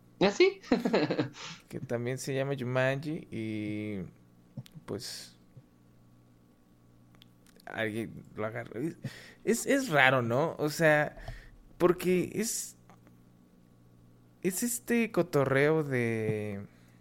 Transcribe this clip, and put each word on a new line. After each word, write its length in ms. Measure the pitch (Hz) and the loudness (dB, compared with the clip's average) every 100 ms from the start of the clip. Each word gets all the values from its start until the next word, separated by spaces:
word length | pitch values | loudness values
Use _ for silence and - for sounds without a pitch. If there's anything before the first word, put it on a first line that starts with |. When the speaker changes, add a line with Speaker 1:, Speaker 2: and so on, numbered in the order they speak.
| _ - | _ 0
Speaker 1:
¿Ah, 100 | 196 | 2
sí? 300 | 202 381 392 - | 6 4 2 -2
<laughs> 600 | 247 - 208 151 - - - - - - | 0 2 2 2 0 -4 -8 -16 -16 -14
Speaker 2:
Que 120 | 117 | -12
también 380 | - 117 120 131 | -4 -4 -2 -4
se 160 | - | -4
llama 200 | 135 139 135 | -2 -2 -2
Jumanji 720 | 123 131 131 139 151 156 - | -2 0 0 0 -4 -8 -8
y, 680 | 110 110 107 104 107 107 98 82 - _ _ _ - - - - | -8 -6 -4 -4 -6 -6 -6 -10 -14 _ _ _ -18 -16 -16 -10
pues... 500 | 104 - - - - _ - - _ _ - - - _ _ _ _ _ _ _ _ _ - - _ - - - | -8 -8 -14 -16 -20 _ -20 -20 _ _ -20 -20 -20 _ _ _ _ _ _ _ _ _ -20 -20 _ -20 -20 -10
Alguien 580 | - 110 107 107 - - | -6 -4 -4 -6 -10 -14
lo 120 | 104 107 | -8 -6
agarró. 340 | 117 117 113 | -6 -10 -6
Es, 160 | 160 - - - - - | -6 -6 -12 -14 -20 -6
es, 220 | 175 233 - | -2 0 2
es 220 | 269 262 | 0 2
raro, 340 | 147 131 131 | 6 6 6
¿no? 320 | 117 123 160 - | 2 0 0 -2
O 100 | 151 | -4
sea, 460 | 151 160 151 151 - - - - - - - | 4 6 6 2 -4 -12 -14 -16 -20 -20 2
porque 520 | 175 175 175 180 - | 4 4 2 2 0
es, 420 | - 226 - - - - - - - - - _ - - - - - - - - _ | -4 -4 -6 -10 -16 -20 -20 -20 -20 -20 -20 _ -20 -20 -20 -20 -20 -20 -20 -20 _
es 200 | 180 185 | -4 -2
este 480 | 240 - - 240 220 | -2 -4 0 2 2
cotorreo 680 | 180 170 147 135 135 147 160 | 0 2 2 4 4 4 2
de... 760 | 143 127 117 113 110 107 104 98 101 - - - | 2 0 2 0 0 -2 -4 -8 -10 -18 -20 -20